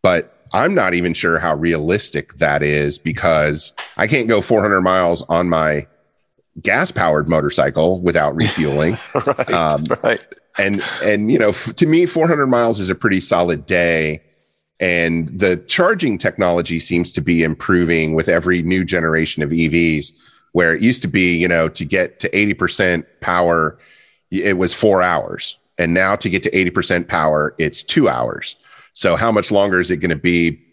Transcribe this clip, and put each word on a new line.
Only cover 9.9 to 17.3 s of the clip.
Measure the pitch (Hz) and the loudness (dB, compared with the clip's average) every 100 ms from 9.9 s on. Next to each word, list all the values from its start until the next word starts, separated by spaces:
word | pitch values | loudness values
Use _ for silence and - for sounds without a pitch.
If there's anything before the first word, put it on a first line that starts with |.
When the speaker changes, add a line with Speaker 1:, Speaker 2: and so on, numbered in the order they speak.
| - | -2
Speaker 2:
right. | - 120 - - _ - | 0 -2 -6 -20 _ -2
Speaker 1:
and, | 98 101 - - | 0 0 -4 -4
and, | 101 104 107 | 0 0 2
you | - | 2
know, | 107 | 2
f-, | - - - | 0 -6 0
to | 156 | 2
me, | 160 175 | 4 2
four | 165 165 | 2 2
hundred | 151 139 | 2 2
miles | 120 117 107 | 2 2 0
is | 92 | -2
a | 90 | 0
pretty | 113 95 | 0 0
solid | - 90 87 80 71 | 0 0 2 -2 0
day. | 90 87 82 78 76 _ _ _ _ _ _ | 0 2 0 -2 -4 _ _ _ _ _ _
And | 90 87 82 82 80 92 | -2 0 0 -2 -4 -2
the | 95 90 | 0 0
charging | - - 175 214 160 95 | -2 0 0 0 -2 -2
technology | 95 - 92 87 82 85 | -4 0 0 0 -2 -4
seems | - 85 87 | -2 -2 -2
to | - | -4
be | 73 | 0